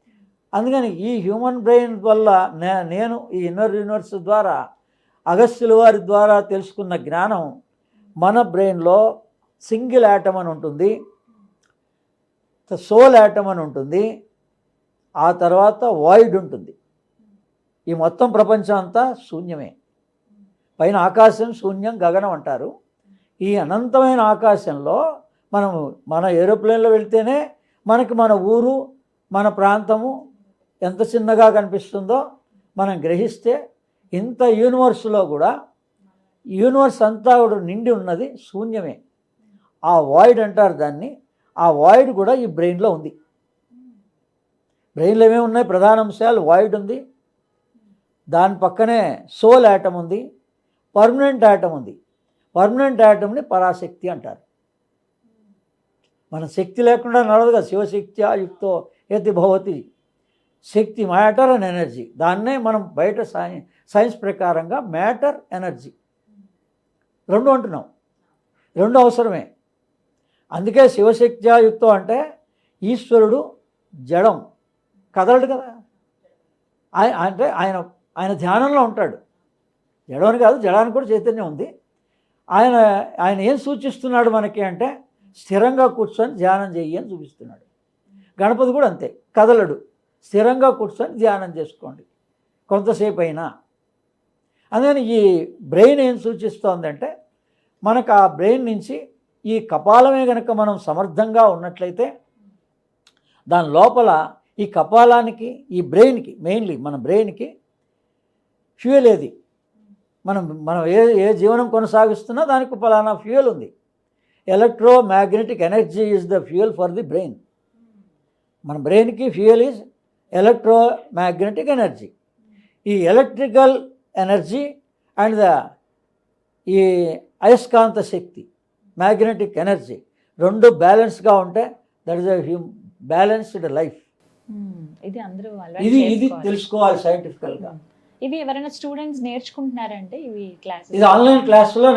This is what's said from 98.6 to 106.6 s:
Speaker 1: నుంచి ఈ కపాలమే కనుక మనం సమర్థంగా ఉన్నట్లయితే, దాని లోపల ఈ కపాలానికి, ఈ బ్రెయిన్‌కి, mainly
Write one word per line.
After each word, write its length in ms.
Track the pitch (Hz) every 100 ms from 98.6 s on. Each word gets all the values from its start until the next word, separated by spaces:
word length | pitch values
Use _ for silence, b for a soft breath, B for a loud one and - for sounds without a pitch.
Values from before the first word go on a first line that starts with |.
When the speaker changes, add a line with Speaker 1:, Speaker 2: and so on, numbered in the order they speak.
| 240
Speaker 1:
నుంచి 440 | 214 - 285 - _ _ _ 214
ఈ 140 | 220
కపాలమే 680 | 220 156 180 226 262 269 254
కనుక 260 | 233 233
మనం 260 | 214 208 196
సమర్థంగా 720 | - 156 196 156 220 220 220
ఉన్నట్లయితే, 720 | 170 175 175 180 180 262 285 _ _ _ _ _ _ _ _ _ _ _ _ -
దాని 200 | 175 156
లోపల 640 | 151 220 247 226 160 160 - _ -
ఈ 40 | 202 185
కపాలానికి, 720 | 156 220 240 240 226 226 233 254 - 180
ఈ 20 | 175
బ్రెయిన్‌కి, 380 | 202 254 247 - - 160
mainly 300 | 214